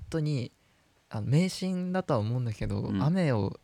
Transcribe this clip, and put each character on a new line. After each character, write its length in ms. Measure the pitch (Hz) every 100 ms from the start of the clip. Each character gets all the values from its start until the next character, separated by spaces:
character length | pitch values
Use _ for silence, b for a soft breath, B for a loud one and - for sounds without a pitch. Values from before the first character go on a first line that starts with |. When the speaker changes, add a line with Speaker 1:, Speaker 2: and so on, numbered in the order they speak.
| -
Speaker 1:
当 100 | 160
に、 320 | 151 143 - _ _ _ _ _ -
Speaker 2:
う 40 | 107
ん。 20 |
Speaker 1:
あ 40 |
の、 60 | 107
迷 220 | 143 185
信 420 | - 185 180 180
だ 120 | 185
と 100 | -
は 60 | 135
思 180 | 104 123
う 20 |
ん 60 | 120
だ 80 |
け 140 | 107 110
ど、 140 | 101
Speaker 2:
う 120 | -
ん。 100 | 101
Speaker 1:
雨 280 | 135 185 165
を、 260 | 117 98 -